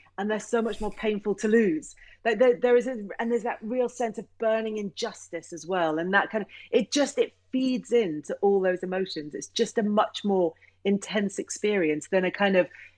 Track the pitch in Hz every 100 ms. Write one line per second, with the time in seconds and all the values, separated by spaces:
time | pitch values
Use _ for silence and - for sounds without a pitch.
0 | _ - 208 214 - 233 220 - 208 -
1 | 220 208 208 196 214 233 208 156 - -
2 | - - 226 214 254 240 247 240 233 240
3 | 196 - 233 233 220 - 214 254 240 -
4 | 233 - 185 _ 220 220 220 214 202 -
5 | 220 - - 170 - 170 156 185 165 156
6 | 180 196 - 220 196 - - 262 208 294
7 | 277 - - _ _ 262 262 247 - 240
8 | 196 151 - - 202 196 185 180 185 185
9 | 185 160 147 - - - 220 - 208 208
10 | - - 202 190 170 - _ _ 196 196
11 | - 208 202 - - - 208 208 156 151
12 | - 190 185 - 202 185 175 - -